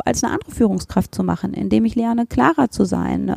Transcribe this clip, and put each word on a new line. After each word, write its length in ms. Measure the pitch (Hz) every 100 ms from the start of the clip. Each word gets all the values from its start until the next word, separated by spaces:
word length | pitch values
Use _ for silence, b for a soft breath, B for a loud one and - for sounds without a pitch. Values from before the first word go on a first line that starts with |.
| -
als 180 | 240
eine 80 | 247
andere 180 | 381 -
Führungskraft 640 | - 226 185 - - -
zu 80 | -
machen, 300 | 180 180 196
indem 320 | - 196 214
ich 100 | 226
lerne, 300 | 233 226 233
klarer 460 | 233 247 254 320 254
zu 160 | - 190
sein, 440 | - - - -